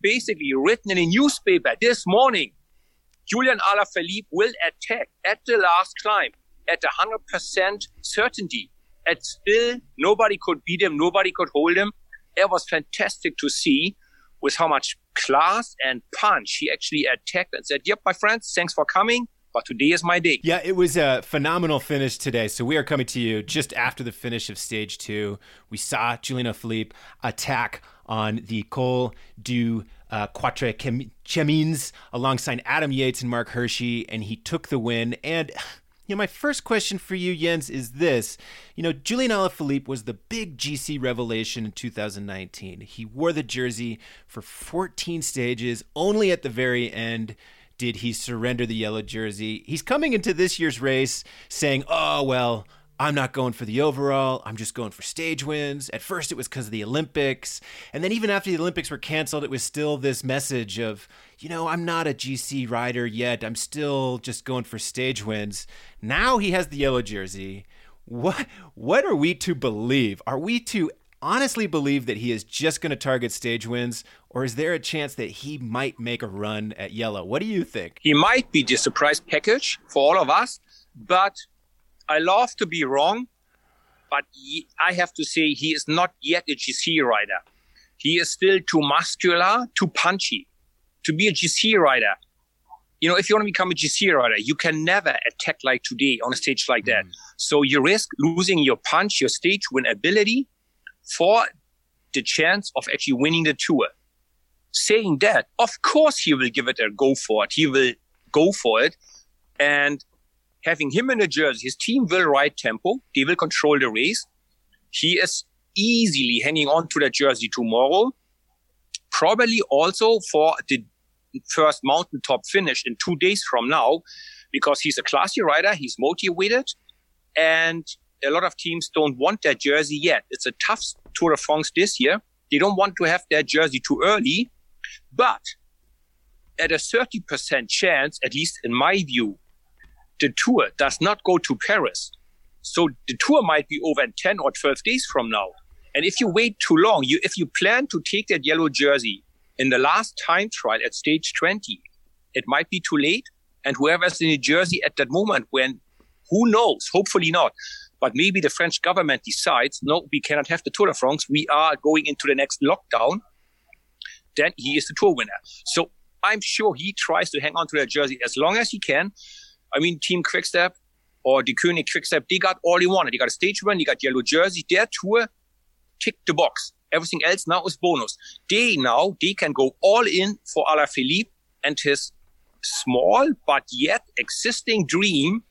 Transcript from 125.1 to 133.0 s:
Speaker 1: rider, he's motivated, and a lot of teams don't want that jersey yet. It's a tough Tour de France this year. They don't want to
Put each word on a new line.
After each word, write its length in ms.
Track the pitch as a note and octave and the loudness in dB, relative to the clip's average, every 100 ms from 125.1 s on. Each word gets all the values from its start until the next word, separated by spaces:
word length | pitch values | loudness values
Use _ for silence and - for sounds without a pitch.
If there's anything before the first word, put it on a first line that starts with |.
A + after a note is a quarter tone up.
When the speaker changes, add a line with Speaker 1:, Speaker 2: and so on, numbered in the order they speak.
| E3+ F#3+ - | 2 2 2
Speaker 1:
rider, 320 | F3 D3+ F#3+ | 2 4 2
he's 220 | G3 B2+ - | 0 -4 -2
motivated, 640 | C3+ F3 F#3+ F3 G3 B3 C#4 - _ _ _ _ _ - | -2 0 -2 0 2 0 -2 -12 _ _ _ _ _ 0
and 500 | D#3+ D#3+ E3 E3 D#3 - _ - C#3 | 2 4 2 -2 -8 -16 _ -6 0
a 40 | |
lot 140 | D#3+ | 2
of 140 | F3 - | 0 -4
teams 320 | E3+ E3 - | -6 -6 -4
don't 240 | D#3+ D3+ B2+ | 0 0 2
want 240 | D3 G#3+ | 0 2
that 180 | - B2+ | 0 0
jersey 360 | C#3+ D3+ D3 D3 | 2 2 0 0
yet. 220 | D#3+ A#2+ - | 0 0 -2
It's 140 | - B2+ | -8 -8
a 60 | |
tough 300 | - - A3+ - - - - | -4 -2 -2 -6 -12 -10 0
Tour 160 | E3+ | 2
de 60 | D3 | 2
France 340 | - D#3 D#3 - | 2 -2 0 0
this 240 | G3+ - | 0 2
year. 220 | B2+ G3+ _ _ - | 2 2 _ _ 0
They 60 | D3 | 2
don't 180 | G3 F#3+ | 4 4
want 200 | G3+ | 2
to 80 | F3 | 2